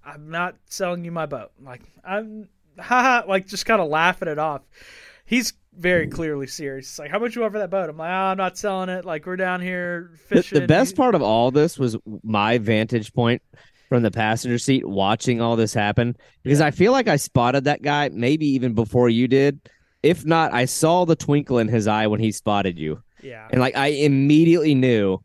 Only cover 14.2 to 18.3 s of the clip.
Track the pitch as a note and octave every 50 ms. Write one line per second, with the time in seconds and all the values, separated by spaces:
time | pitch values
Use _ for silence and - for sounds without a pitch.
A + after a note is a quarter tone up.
14.2 | A2 G#2+ A2 A#2 - B2+ A#2+ A#2+ - - C3+ B2+ - - G2 G2 F#2+ G2 A2 A2+
15.2 | - - B2 A2+ A#2 A#2 A#2 A2+ A2+ G#2+ - A2+ G#2 G#2 G#2 - A#2 A#2+ B2 _
16.2 | _ _ _ _ _ C3 C#3+ D3 D#3+ D3+ C#3+ - F3 A3 B3+ C4+ A#3 A3 D#3 D3
17.2 | - - _ B2 A#2+ B2 B2+ C#3 C3 D3 D3 - - D3 C#3+ D3 D3 C3+ D2+ G2+
18.2 | A#2 B2